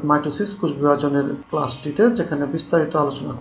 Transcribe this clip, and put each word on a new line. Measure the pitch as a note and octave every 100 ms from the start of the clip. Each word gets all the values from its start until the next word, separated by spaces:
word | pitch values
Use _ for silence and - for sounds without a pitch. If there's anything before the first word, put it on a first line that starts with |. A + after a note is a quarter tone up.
| D3
mitosis | D3 D3 - G3+ -
কোষ | D#3+ C#3
বিভাজনের | D3 C#3+ C#3+ C#3+ C#3 - -
ক্লাসটিতে, | D#3 C3+ - D3 D3 A#3 -
যেখানে | D#3+ C#3+ C#3
বিস্তারিত | E3 - E3+ D3+ D#3
আলোচনা | C#3+ C3+ - A#2+